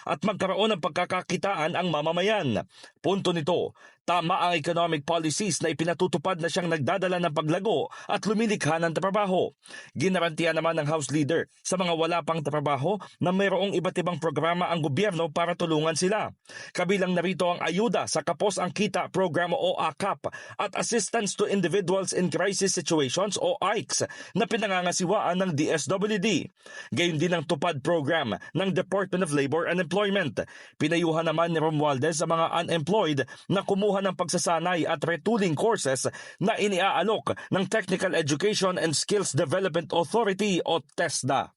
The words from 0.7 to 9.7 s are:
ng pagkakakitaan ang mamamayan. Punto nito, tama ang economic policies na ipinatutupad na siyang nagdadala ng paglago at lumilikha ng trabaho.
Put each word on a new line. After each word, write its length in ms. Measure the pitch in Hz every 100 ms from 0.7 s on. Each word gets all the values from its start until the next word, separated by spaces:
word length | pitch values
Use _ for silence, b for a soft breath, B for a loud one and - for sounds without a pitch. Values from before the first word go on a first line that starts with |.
| 196
ng 80 |
pagkakakitaan 960 | 180 156 180 185 - 180 196 180 156 170
ang 80 | 180
mamamayan. 800 | 151 156 175 196 214 147 98 - B B B
Punto 320 | 156 196 202
nito, 400 | 170 151 160 104 B B B
tama 400 | - 175 165 185
ang 100 | 175 175
economic 480 | 156 170 170 160 143
policies 560 | 170 156 - 208 147
na 80 | 165
ipinatutupad 640 | 156 170 165 185 170 185 180
na 100 | 165
siyang 160 | 190 175
nagdadala 500 | 165 131 185 180 180
ng 100 | 175
paglago 560 | 151 156 175 208 156 104 B B
at 160 | 202 -
lumilikha 500 | 214 226 190 143 165
ng 120 | 170
trabaho. 560 | 165 190 202 202 180 117 - B